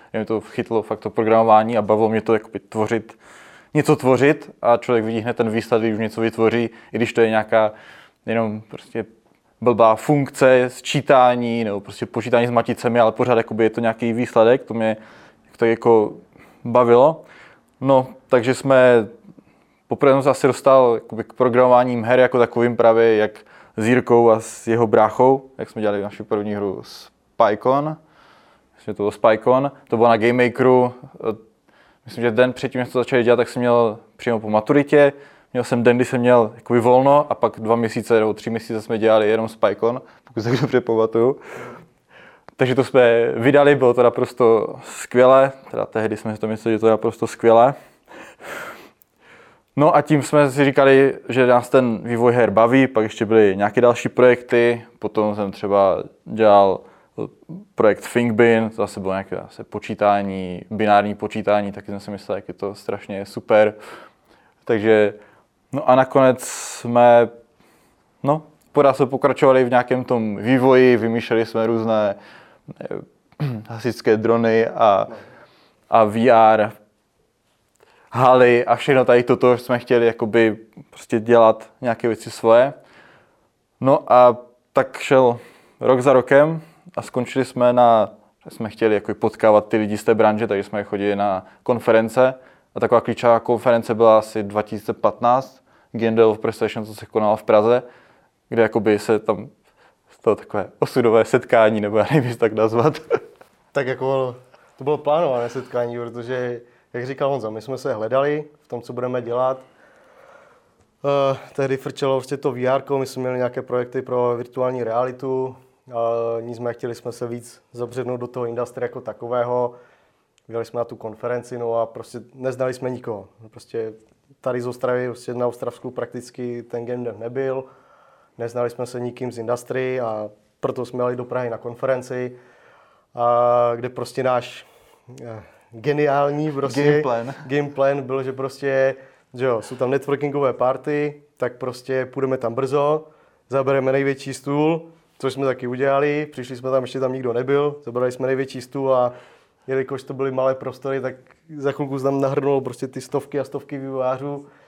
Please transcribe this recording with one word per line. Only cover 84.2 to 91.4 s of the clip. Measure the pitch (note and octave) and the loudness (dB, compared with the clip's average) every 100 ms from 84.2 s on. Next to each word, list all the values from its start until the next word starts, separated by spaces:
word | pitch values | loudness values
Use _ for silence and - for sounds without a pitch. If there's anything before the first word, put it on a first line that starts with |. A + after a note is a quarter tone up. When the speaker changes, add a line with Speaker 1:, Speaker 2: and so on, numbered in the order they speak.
| B2 A#2 - _ _ | 6 4 -6 _ _
Speaker 1:
tak | - C3 - | -4 -4 -8
šel | - C3 B2+ A#2 - _ _ _ | 0 4 4 0 -10 _ _ _
rok | A#2+ B2+ | 0 2
za | B2 | 4
rokem | B2+ B2 C#3 D3+ D#3+ - _ - - | 2 4 4 4 -2 -12 _ -14 -14
a | |
skončili | - - A#2+ C3+ B2+ | -8 -8 -6 -4 -6
jsme | B2 B2 | 0 2
na, | B2 A#2+ A2+ G2 - _ _ - | 4 4 4 0 -6 _ _ -20
jsme | - A2 | -12 -12
chtěli | - A2+ G#2 | -2 0 0
jako | - | -4
potkávat | G2+ A2+ - A2 G#2 G#2 | -4 -6 0 4 4 2
ty | A2+ | -2
lidi | G#2+ G#2 | -2 -2
z | |
té | - A2 | 0 2
branže, | A2 G#2+ A2 | 2 0 -2
takže | G2+ | -4
jsme | G2+ G#2+ | -4 -8
chodili | G2+ G2+ G2+ G2+ | -8 -4 -4 -2
na | G2+ F#2 | -4 -4